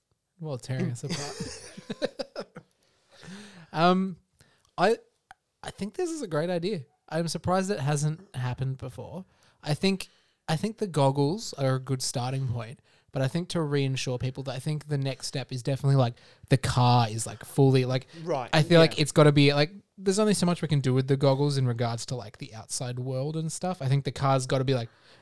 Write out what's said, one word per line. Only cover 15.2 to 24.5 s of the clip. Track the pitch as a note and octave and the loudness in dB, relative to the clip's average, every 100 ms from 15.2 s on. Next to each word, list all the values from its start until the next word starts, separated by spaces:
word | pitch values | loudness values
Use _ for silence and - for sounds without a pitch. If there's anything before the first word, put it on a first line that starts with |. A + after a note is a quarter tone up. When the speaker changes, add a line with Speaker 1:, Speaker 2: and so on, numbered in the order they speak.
| - | -8
Speaker 1:
step | C#3+ B2 | -8 -8
is | C3 | -6
definitely, | C3 C#3 C#3 C#3 | -2 0 4 4
like, | A#2+ A#2+ - _ - | 4 0 -16 _ 0
the | C3+ | 0
car | - - B2 B2 A2+ | 2 4 6 6 4
is, | A2 A2+ | -2 -8
like, | A2 - | -10 -6
fully, | - C3+ C3 B2+ | 4 4 6 2
like, | B2+ - E3 | -2 -6 -12
Speaker 2:
Right, | E3 D3 A#2+ | -4 -4 2
Speaker 1:
I | D#3+ | 2
feel | D#3 E3+ | 6 8
like | E3 - | 8 4
Speaker 2:
yeah. | |
Speaker 1:
it's | D3 | 2
gotta | - D3+ | 6 8
be, | D3 C#3+ | 8 6
like, | C#3+ D#3 - _ - | 4 0 -2 _ -6
there's | G3 F#3+ | -2 2
only | G#3+ | 2
so | G3 F3 | 2 2
much | F3 | 0
we | D3+ | 0
can | D3 | 2
do | C3 | 2
with | B2+ C3 | 2 2
the | C#3 | 2
goggles | C#3 C3+ D3 C#3 | 4 4 2 2
in | B2+ | 0
regards | A#2 A#2 A#2 - | 0 -2 -4 -6
to, | B2+ | -8
like, | G#2+ - | -10 -14
the | C3+ G#2+ | -16 -16
outside | - - B2 B2 | -10 -8 -6 -8
world | B2+ C3 C#3+ D#3+ | -6 -4 -4 -4
and | D#3+ | -6
stuff. | - F3+ F3+ | -6 -6 -4
I | C3+ | 0
think | C#3 C3+ | 0 0
the | |
car's | - C3+ C3+ | -2 2 2
gotta | B2+ | 2